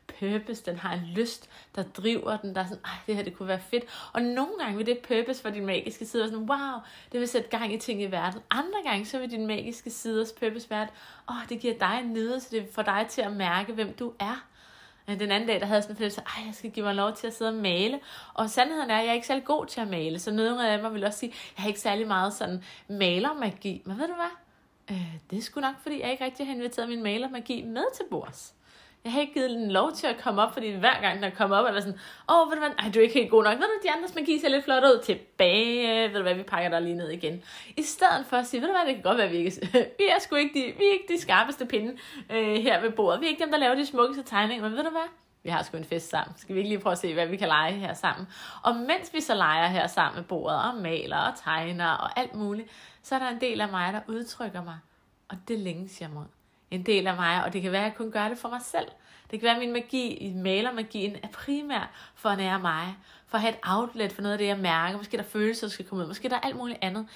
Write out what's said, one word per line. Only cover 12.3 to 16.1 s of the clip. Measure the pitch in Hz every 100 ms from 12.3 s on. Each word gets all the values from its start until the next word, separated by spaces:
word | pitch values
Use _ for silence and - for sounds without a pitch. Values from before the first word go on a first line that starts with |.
| 254 254
det | 226 196
får | -
dig | 208 196 226
til | -
at | 202
mærke, | 208 180 180 202
hvem | 226 208
du | - 240 -
er." | 208 262 - _ - - - _ -
Men | 202
den | 208
anden | 202 233
dag, | 196
der | 196
havde | 208
jeg |
sådan | 208
en | 214
følelse, | 208